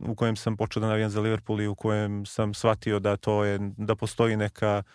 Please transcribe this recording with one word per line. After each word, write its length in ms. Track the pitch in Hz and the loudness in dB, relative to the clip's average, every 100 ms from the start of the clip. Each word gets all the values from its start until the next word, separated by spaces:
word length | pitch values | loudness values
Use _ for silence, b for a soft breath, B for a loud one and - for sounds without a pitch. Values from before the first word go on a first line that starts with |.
u 140 | - | -8
kojem 220 | 110 117 110 | -2 0 0
sam 200 | - 107 | -2 -2
počeo 240 | 110 - | -2 0
da 60 | 110 | 0
navijam 220 | 107 110 | 2 0
za 100 | 104 | 0
Liverpool 400 | 107 110 - 107 | 0 0 -2 -2
i 60 | 104 | -2
u 80 | |
kojem 520 | 101 110 107 104 101 101 | -2 0 0 0 -4 -6
sam 280 | - 107 | -2 -2
shvatio 440 | 104 117 107 - 104 | 2 2 2 2 0
da 180 | 101 101 | 2 0
to 280 | - 104 | 2 2
je, 140 | 104 101 101 101 | 2 0 -4 -6
da 180 | 107 107 | -2 -2
postoji 400 | 110 - 117 107 | -2 2 2 2
neka 460 | 104 - 107 101 - | -2 0 0 0 -2